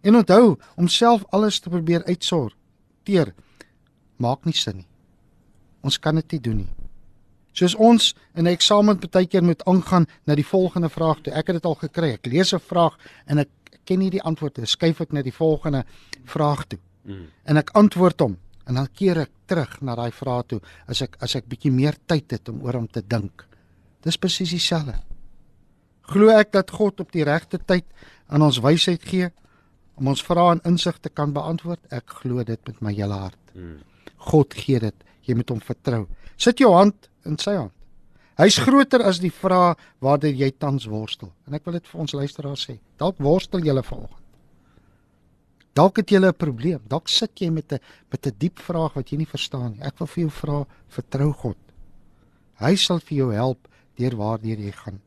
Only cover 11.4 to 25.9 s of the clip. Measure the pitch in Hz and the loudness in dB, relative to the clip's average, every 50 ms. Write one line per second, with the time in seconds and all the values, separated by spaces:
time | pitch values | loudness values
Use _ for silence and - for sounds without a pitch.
11.4 | 156 - 180 170 - 175 156 - - 151 _ - 165 151 113 - - 123 120 156 | -4 -2 -4 -2 -2 -4 -4 -4 -6 -8 _ -2 -2 -2 -4 -4 -6 -2 0 0
12.4 | 185 - - 170 - _ 175 175 170 156 - _ - - - - _ - 143 147 | 0 0 0 -4 -6 _ 0 2 2 2 0 _ -20 -20 -20 -20 _ -2 0 0
13.4 | 143 _ _ _ _ _ _ _ _ - 185 185 190 190 180 190 - 160 160 - | 0 _ _ _ _ _ _ _ _ -4 -2 0 0 -2 -2 -4 -4 -4 -6 -4
14.4 | 156 143 _ - 117 - - _ - 165 165 - 170 - - 147 135 131 - - | -6 -8 _ -8 -6 -6 -4 _ 0 0 0 0 -6 -6 -4 -4 -4 -6 -4 -2
15.4 | 165 160 156 143 - 160 143 135 117 - - - _ _ - _ - - - 156 | 0 0 0 0 -2 -4 -4 -4 -4 -6 -14 -20 _ _ -20 _ -20 -12 -4 -2
16.4 | 156 147 147 135 143 _ - 90 _ _ _ _ _ - 98 95 85 76 _ _ | 0 0 0 -2 -6 _ -12 -16 _ _ _ _ _ -16 -14 -14 -16 -18 _ _
17.4 | _ - 147 156 147 - _ 214 208 208 - 180 180 180 - - 160 117 95 90 | _ 0 0 0 0 2 _ 6 6 6 4 4 2 2 4 2 -2 -2 -2 -8
18.4 | - - - - - - 127 127 135 127 _ - 202 190 175 160 143 - _ _ | -14 -20 -20 -20 -10 -6 -4 -4 -4 -4 _ -2 0 0 0 0 -2 -6 _ _
19.4 | _ - 190 170 139 - - - 135 131 120 117 120 120 - - - 131 123 123 | _ -4 -4 -4 -4 -6 -8 -12 -8 -8 -6 -6 -6 -8 -8 -8 -8 -6 -4 -6
20.4 | 120 _ - 104 - - - - _ - 123 127 135 - - - - 120 - 139 | -6 _ -10 -10 -10 -14 -20 -20 _ -8 -6 -6 -6 -6 -8 -12 -10 -6 -6 -8
21.4 | - - 117 - - 151 127 127 135 151 147 - _ _ 170 151 - _ 123 107 | -8 -10 -16 -4 0 0 2 2 2 0 -2 -4 _ _ -2 -2 -2 _ -12 -10
22.4 | _ - 113 123 - 123 123 127 117 110 _ 120 98 98 120 113 101 98 _ - | _ -12 -14 -10 -8 -6 -6 -6 -8 -6 _ -10 -6 -4 -4 -4 -4 -6 _ -18
23.4 | - _ _ _ _ _ _ _ _ _ _ _ _ 165 170 - - 185 175 - | -20 _ _ _ _ _ _ _ _ _ _ _ _ -6 -4 -2 -4 -4 -4 -4
24.4 | 185 165 175 175 - - 180 160 151 135 - - - - - - - - - - | -4 -4 -4 -4 -2 -2 -2 -2 -4 -4 -6 -6 -8 -8 -14 -14 -16 -20 -20 -20
25.4 | _ _ _ _ _ _ _ _ _ _ | _ _ _ _ _ _ _ _ _ _